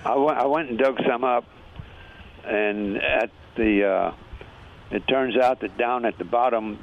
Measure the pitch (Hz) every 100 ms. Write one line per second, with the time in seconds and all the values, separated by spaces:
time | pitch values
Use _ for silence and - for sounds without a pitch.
0 | - 131 147 135 135 147 147 113 135 123
1 | - 120 127 120 - - - - - -
2 | - - - - - 104 107 104 104 101
3 | - 139 113 - - - 113 101 101 92
4 | 90 - - - - - - - - 104
5 | - 131 131 113 127 127 107 101 120 123
6 | 120 95 87 120 123 117 107 104